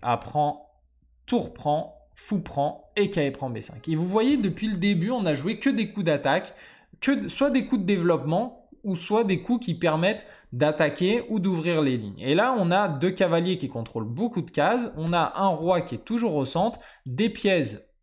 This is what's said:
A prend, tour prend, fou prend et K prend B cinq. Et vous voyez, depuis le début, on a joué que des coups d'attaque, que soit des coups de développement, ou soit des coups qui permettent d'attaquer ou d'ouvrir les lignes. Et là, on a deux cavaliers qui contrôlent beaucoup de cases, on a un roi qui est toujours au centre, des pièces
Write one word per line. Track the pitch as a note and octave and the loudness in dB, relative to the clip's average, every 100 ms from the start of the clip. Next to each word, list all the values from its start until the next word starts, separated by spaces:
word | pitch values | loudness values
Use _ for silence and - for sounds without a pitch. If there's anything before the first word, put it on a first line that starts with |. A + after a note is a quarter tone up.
A | A#2+ A#2+ | -2 -2
prend, | - D3+ D3 C#3+ - _ _ _ _ _ | -2 -2 0 -2 -12 _ _ _ _ _
tour | - A#3+ - | -2 -2 -2
prend, | - D3 D3+ - - _ - | -4 -2 -2 -2 -14 _ -18
fou | - G3 | -6 -4
prend | - C#3+ C#3+ - - G#3 | -4 -2 -2 -4 -6 -2
et | G3+ | 0
K | F3 C#3+ | 0 -2
prend | - C3 | -2 -8
B | A2+ | -8
cinq. | - A#2 - | -12 -12 -4
Et | |
vous | D#3+ F3+ | -4 0
voyez, | G#3 B3 C#4+ | 0 2 2
depuis | G3 - A3 | 0 -2 -4
le | F#3+ | 0
début, | G3+ F3+ G3 | 0 2 0
on | B3+ | 0
a | F3+ | 0
joué | C3+ E3 A3+ | 0 -2 -2
que | C#4 | 0
des | A3+ G#3+ | 0 -2
coups | G3+ E3 | -2 0
d'attaque, | C#3+ C#3+ E3 - - - - _ - | 0 2 0 -2 -14 -20 -20 _ -4
que | - C#4 F#3 | 0 0 0
soit | - C#4 | 0 2
des | B3 | 2
coups | G#3 A#3 | 0 0
de | F#3 | 2
développement, | G3 E3+ D#3+ C#3 F3 A#3+ - - - | 2 4 2 2 0 -2 -8 -20 -12
ou | G3+ | -6
soit | F3 - A3 | -6 0 2
des | G#3+ F3+ | 2 0
coups | - A#3+ F#3 | 0 -2 -2
qui | |
permettent | E3 E3+ D#3 F3+ A3 - - - | 0 0 2 2 -2 -8 -20 -8
d'attaquer | B2 D3 D3+ D3+ - F3+ A#3 A#3+ | 0 2 4 0 2 2 2 0
ou | G#3+ | -2
d'ouvrir | F#3 F3 E3 D#3+ | 0 0 0 2
les | C#3+ B2+ | 2 0
lignes. | G#2 F2+ | -4 -6
Et | B2 E3 | 0 2
là, | B3 B3 | 2 2
on | E3+ | 2
a | F#3 G3 | 2 2
deux | C#3 F3+ | 0 0
cavaliers | F#3 F3+ E3 F3 F3+ | 2 2 4 2 -2
qui | C3 | -4
contrôlent | A#2 A2+ A#2 G#2+ | -6 -8 -6 -6
beaucoup | B2+ A#3 F#3 | -2 -2 -2
de | - | -4
cases, | - D#3+ B3 A#3 D#3 | 0 2 2 -2 -6
on | E3 | -2
a | F3 D3+ | 0 0
un | - G3 | 0 0
roi | D#3 E3 F3+ | 2 2 0
qui | F3 A2 | 0 -8
est | |
toujours | - A3+ A3+ D3 | -4 -2 0 0
au | |
centre, | C3+ E3 - - - - | 0 0 -2 -4 -14 -16
des | C3 B2 A3 | -6 -2 -2
pièces | - G3+ F3+ A2+ G#2 - _ | 0 2 2 0 -6 -12 _